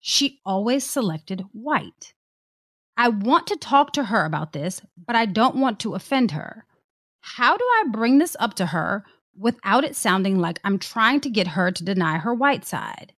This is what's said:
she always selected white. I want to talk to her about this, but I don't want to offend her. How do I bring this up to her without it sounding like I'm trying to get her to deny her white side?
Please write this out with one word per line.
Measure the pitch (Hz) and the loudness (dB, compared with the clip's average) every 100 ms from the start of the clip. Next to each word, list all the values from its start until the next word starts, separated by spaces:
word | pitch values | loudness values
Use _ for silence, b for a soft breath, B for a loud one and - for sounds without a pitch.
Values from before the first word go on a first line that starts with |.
she | - - 277 - 196 | -2 0 0 -4 -4
always | 190 214 269 | -2 0 -2
selected | - - 208 156 - 190 190 | -2 -2 -2 -4 -8 -10 -10
white. | 214 254 285 - _ - _ _ _ _ _ _ _ _ - | -12 -2 -2 -4 _ -20 _ _ _ _ _ _ _ _ 0
I | 240 | 0
want | 214 202 320 - | 2 2 2 2
to | 403 | -6
talk | - 277 285 | 2 2 2
to | 294 | -2
her | 226 214 | 0 0
about | 156 151 156 | 0 -2 -6
this, | 143 160 - - - 180 | -6 -6 -8 -16 -20 -2
but | |
I | 233 226 | 0 2
don't | 190 247 254 | 2 2 4
want | 262 214 | 0 0
to | 220 | -6
offend | - - 269 233 | -8 -2 0 2
her. | 151 - - _ _ _ _ _ _ | 0 -8 -16 _ _ _ _ _ _
How | - - 240 392 | -18 0 2 2
do | |
I | 494 466 349 | 2 2 2
bring | 214 233 269 | 0 4 4
this | 339 - | 4 -2
up | 233 | -4
to | - 175 | -2 -2
her | 160 160 202 b b _ - | -2 -2 -4 b b _ -4
without | 220 240 196 226 | -2 -2 0 2
it | 302 | 2
sounding | - 214 185 190 190 | -2 0 2 2 2
like | 170 170 | 0 -2
I'm | 202 196 | -2 -2
trying | - 233 226 277 | -4 0 2 2
to | 277 | 0
get | 214 180 | -2 0
her | 165 180 | 0 0
to | 185 | 0
deny | 170 190 165 160 | -2 0 0 0
her | 175 | -2
white | 240 277 254 | 0 0 0
side? | - 151 107 - - | -4 -8 -8 -12 -18